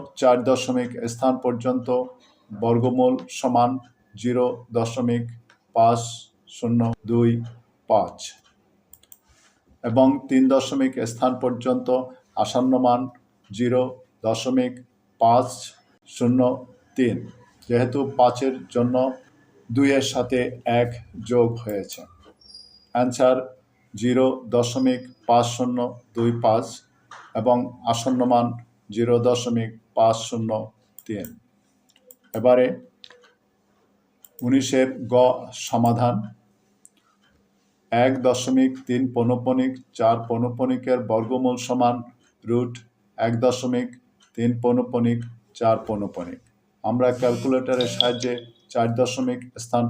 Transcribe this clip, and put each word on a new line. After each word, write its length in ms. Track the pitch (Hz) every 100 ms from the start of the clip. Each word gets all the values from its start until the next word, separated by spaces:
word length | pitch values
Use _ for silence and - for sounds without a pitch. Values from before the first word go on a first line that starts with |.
| - -
চার 160 | 127 123 120
দশমিক 420 | 123 - 127 120 117 117
স্থান 220 | - 131 127
পর্যন্ত 440 | 127 120 127 127 120 127 127 - _ _ _
বর্গমূল 640 | 101 117 117 123 127 127 127 - -
সমান 320 | 127 120 123 131 - _ _
জিরো 320 | 110 117 123 123 123 - 117
দশমিক 480 | 117 131 120 120 117 - _ _ _
পাঁচ 260 | 113 113 117 - - - _ _ -
শূন্য 240 | 117 117 117 113 107
দুই 200 | 117 117 117 117 - _ _ -
পাঁচ 260 | 110 90 - - - _ _ _ _ _ - _ _ _ _ _ _ _ _
এবং 220 | 120 120 131 139 -
তিন 160 | 131 131
দশমিক 440 | 135 - 139 131 123 117
স্থান 220 | - 127 123
পর্যন্ত 460 | 127 120 127 123 123 127 127 - _ -
আসন্ন 300 | 107 127 131 127
মান 160 | 123 123 131 - _ _ _
জিরো 320 | 101 120 123 127 - _ _ 110
দশমিক 460 | 117 131 127 127 123 - _ _ _
পাঁচ 280 | 113 120 123 - - - _ _ _
শূন্য 320 | - 120 127 123 135 - _ _ -
তিন। 200 | 123 95 - - _ _ -
যেহেতু 300 | 120 123 143 123 107
পাঁচের 380 | 123 - 135 127 -
জন্য 220 | 120 120 127 131 127 - _ _ _ -
দুইয়ের 360 | 117 139 139 -
সাথে 260 | 131 120 127 123 - 120 117
এক 80 | 120 - - - 107
যোগ 180 | 120 113 117
হয়েছে, 360 | 107 101 90 - - _ - _ - - - _ _
অ্যান্সার 420 | 120 127 120 127 127 - - _ _ _
জিরো 320 | 104 120 123 131 262 240
দশমিক 460 | 120 120 135 131 254 - _ -
পাঁচ 180 | 120 120 -
শূন্য 220 | 123 123 120 - _
দুই 160 | 117 117 117
পাঁচ 220 | 120 113 - - _ _ _ - - 113
এবং 160 | 117 123 127 - 120
আসন্ন 280 | 117 135 127 123
মান 140 | 120 - - - _ -
জিরো 200 | 104 117 120 120
দশমিক 420 | 120 123 117 110 - _
পাঁচ 220 | - 113 113 -
শূন্য 220 | 117 113 110 110 _ _ - -
তিন। 200 | 104 85 - _ _ _ _ _ _ _ - _ 113
এবারে 280 | 123 123 127 - - _ - - _ _ _ _ _ _ _ _ _ _ _ -
উনিশের 480 | 123 131 - 135 131 - 117
গ 20 | 123 127 - - - -
সমাধান। 460 | - 120 117 123 156 196 - _ _ _ _ _ _ _ _ _ _ _ _ _ _ _
এক 200 | 117 131 135 127
দশমিক 460 | 123 - 131 131 - -
তিন 140 | 123 131
পৌনঃপুনিক 580 | 120 117 123 123 127 131 127 - -
চার 180 | 113 117 -
পৌনঃপুনিকের 720 | 120 123 120 131 127 - 123 107
বর্গমূল 460 | 110 110 127 127 123 -
সমান 300 | 127 120 123 - _ _ _
রুট 280 | 110 120 120 120 - _ _ -
এক 140 | 117 117
দশমিক 440 | 127 123 123 123 123 - _ _ _ -
তিন 120 | 120 120
পৌনঃপুনিক 580 | 120 123 120 120 117 117 - - _ -
চার 180 | 113 110
পৌনঃপুনিক। 560 | - 104 98 92 87 - _ _ _ _
আমরা 240 | 107 120 127 123
ক্যালকুলেটরের 720 | 123 117 131 131 131 127 120
সাহায্যে 400 | - 123 120 123 120 - _ _
চার 160 | 120 117
দশমিক 460 | 117 117 - 127 127 - -
স্থান 260 | - 120